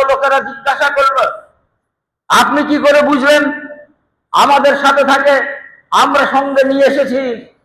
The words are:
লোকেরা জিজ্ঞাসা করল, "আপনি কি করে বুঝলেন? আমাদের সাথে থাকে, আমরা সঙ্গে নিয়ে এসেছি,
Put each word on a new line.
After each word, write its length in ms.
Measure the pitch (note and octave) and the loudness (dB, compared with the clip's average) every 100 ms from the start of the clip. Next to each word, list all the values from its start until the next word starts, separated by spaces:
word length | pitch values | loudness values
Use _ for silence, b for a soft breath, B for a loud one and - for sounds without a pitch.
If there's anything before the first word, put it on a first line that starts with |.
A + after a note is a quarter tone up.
| C4+ | 0
লোকেরা 300 | C4+ C#4 C4+ | 0 0 -2
জিজ্ঞাসা 500 | C4+ C4+ C#4 C#4 C#4+ | -4 -8 -6 -2 -2
করল, 380 | C#4 B3+ B3+ - - - _ _ _ _ _ _ _ - | 0 0 0 -2 -6 -18 _ _ _ _ _ _ _ -2
"আপনি 340 | G#3 B3 D4 | 0 0 -2
কি 160 | B3+ C#4+ | -2 0
করে 240 | C#4+ D4 | 2 2
বুঝলেন? 500 | C#4+ C4+ C#4+ D4 - - - - - _ _ _ _ | 2 0 2 2 0 -6 -12 -20 -20 _ _ _ _
আমাদের 440 | E3 C4 C#4 C#4 - | 0 2 4 2 2
সাথে 280 | C#4 C#4 | 2 2
থাকে, 580 | C4+ C#4 C#4+ C4+ - - - _ _ | 2 2 2 0 -2 -10 -18 _ _
আমরা 360 | G3 C#4 C#4 A#3+ | 0 2 0 0
সঙ্গে 380 | C4+ C#4 C#4 | -2 0 0
নিয়ে 220 | C4+ C#4 C4 | 2 2 2
এসেছি, 600 | C#4 G#3+ C4 B3+ A3+ - _ | 2 -2 -4 -4 -8 -14 _